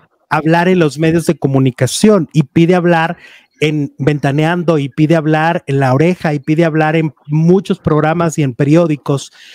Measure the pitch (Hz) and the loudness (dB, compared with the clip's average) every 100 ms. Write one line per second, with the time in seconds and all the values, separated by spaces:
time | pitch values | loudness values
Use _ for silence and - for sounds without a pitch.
0 | _ _ - 151 156 170 175 185 156 139 | _ _ -6 -2 0 0 2 2 0 0
1 | 160 165 156 151 139 135 131 - 123 - | 0 0 -2 -2 0 0 0 0 -4 2
2 | 214 202 - 156 139 170 165 180 175 165 | 2 2 0 -2 0 2 2 2 2 0
3 | 165 170 - - _ - 156 151 143 - | -2 -6 -18 -20 _ -4 -2 -2 -4 -4
4 | 143 147 143 143 156 180 160 156 139 - | -2 -2 0 0 0 0 0 0 -2 -4
5 | 151 165 151 156 160 170 - 139 135 139 | 0 0 0 0 0 -2 -4 -2 2 2
6 | 165 180 165 147 156 156 165 156 156 160 | 2 0 -4 -4 -2 0 0 0 0 0
7 | 160 - - 151 165 190 - 190 170 151 | -2 -6 -6 0 2 2 0 -4 -2 0
8 | 156 170 170 160 139 117 143 165 170 147 | 0 0 -2 -2 -4 -2 0 2 2 -2
9 | - 139 - - - | -4 -6 -6 -20 -20